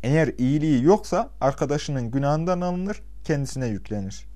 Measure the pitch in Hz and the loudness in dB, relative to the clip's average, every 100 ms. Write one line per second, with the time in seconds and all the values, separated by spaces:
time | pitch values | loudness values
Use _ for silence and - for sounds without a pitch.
0 | 117 151 147 - 127 151 156 135 139 208 | 2 4 2 2 2 2 4 4 6 4
1 | - 175 226 - 135 139 143 143 - 139 | 4 -2 -2 0 0 0 -2 -2 -2 -4
2 | 117 135 143 156 170 180 180 180 190 208 | -2 0 0 0 0 0 -2 -2 -4 -6
3 | - - - 147 135 135 127 101 - 107 | -10 -12 -2 -2 -2 -4 -4 -4 -4 -6
4 | 95 95 - | -6 -10 -14